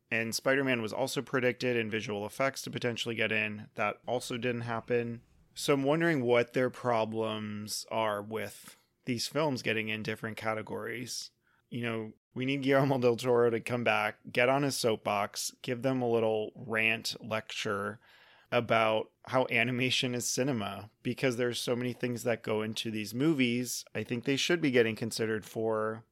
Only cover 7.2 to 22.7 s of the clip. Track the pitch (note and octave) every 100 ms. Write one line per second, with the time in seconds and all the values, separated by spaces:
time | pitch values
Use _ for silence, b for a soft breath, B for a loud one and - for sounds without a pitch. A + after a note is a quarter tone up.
7.2 | A2 G#2+ G#2+ G#2 G#2+ - - A2+ A2 G#2
8.2 | G#2 A2 G2+ - - - _ _ - A#2+
9.2 | - C#3 D#3 B2 A#2+ A2 A2 G#2+ G#2+ G#2+
10.2 | A2+ G#2 A2 A2 A2 G#2 A2 A#2 B2 -
11.2 | - _ _ _ _ A#2+ A#2 A2+ A2 -
12.2 | _ A#2 B2+ C#3 C3+ C3+ C#3 C3+ A#2+ A2+
13.2 | B2+ A#2+ A#2+ A2+ - B2 A2+ G#2+ G#2+ -
14.2 | - B2 B2 C3+ C#3+ B2+ B2 G#2+ A2 G#2
15.2 | G#2 - - - - A#2+ C3 C3 A#2+ A#2
16.2 | A2 A2 G#2+ - - A2 A2 A2 - -
17.2 | A#2 A2 - - A2 G2+ G#2 A2 b b
18.2 | b b _ A#2+ A2+ A2+ A2 A2 - _
19.2 | - B2+ B2+ A#2+ A#2+ B2 B2+ - B2+ B2
20.2 | A2+ - C3 A#2+ G2 G2 G#2+ _ B2+ A#2
21.2 | C3+ A#2 B2 A2+ - A#2+ B2 A#2 B2 A#2+
22.2 | A#2+ A2+ - G#2+ G#2+